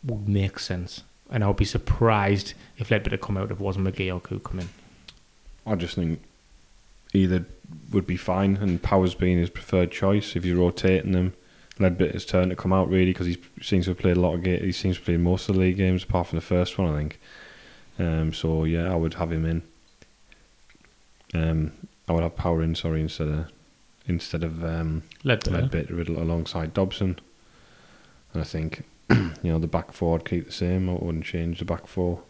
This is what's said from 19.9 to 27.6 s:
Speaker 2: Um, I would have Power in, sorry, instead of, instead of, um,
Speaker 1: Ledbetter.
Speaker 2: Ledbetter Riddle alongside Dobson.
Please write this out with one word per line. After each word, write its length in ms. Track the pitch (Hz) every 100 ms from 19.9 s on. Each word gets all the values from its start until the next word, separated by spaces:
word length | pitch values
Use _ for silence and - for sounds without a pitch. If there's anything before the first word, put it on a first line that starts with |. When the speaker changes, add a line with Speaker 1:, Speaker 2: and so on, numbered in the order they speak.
| _ - _ - - _ _ - - - _ _ _ _
Speaker 2:
Um, 380 | 85 80 80 78 - - _ -
I 60 |
would 100 | 85
have 120 | 82 -
Power 260 | 92 82
in, 140 | 80 80
sorry, 260 | 85 80
instead 260 | 78 - 76
of, 240 | 76 82 - _ _ _ _ -
instead 360 | 87 - 82
of, 200 | 82 80
um, 400 | 82 82 82 80 - -
Speaker 1:
Ledbetter. 280 | 135 117 -
Speaker 2:
Ledbetter 420 | 85 135 82 73 85
Riddle 260 | 82 80
alongside 520 | 82 82 80 82 80
Dobson. 460 | 90 95 - 95 90 - _ _ -